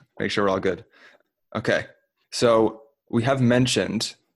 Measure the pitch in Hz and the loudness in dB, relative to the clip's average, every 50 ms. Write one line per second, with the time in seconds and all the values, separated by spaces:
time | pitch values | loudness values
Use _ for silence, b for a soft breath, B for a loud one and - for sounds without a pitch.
0 | _ _ _ - 107 101 - 107 101 98 95 95 87 95 87 90 - B B B | _ _ _ -6 -6 -4 -2 0 0 0 0 0 -2 -2 -4 -4 -8 B B B
1 | B B B B B _ _ _ _ _ - 107 - - 101 80 - - - _ | B B B B B _ _ _ _ _ -10 -6 -2 -2 -2 -2 -2 -6 -14 _
2 | _ _ _ _ _ _ - - 123 120 117 113 110 107 - - - _ _ _ | _ _ _ _ _ _ -4 0 2 4 4 4 4 2 -2 -6 -14 _ _ _
3 | _ _ - 117 113 131 139 135 127 117 123 123 131 127 - - 92 - 90 110 | _ _ -4 -2 0 0 0 2 2 2 4 4 2 2 0 -2 -2 -2 -4 -6
4 | - - - _ _ _ _ | -6 -8 -10 _ _ _ _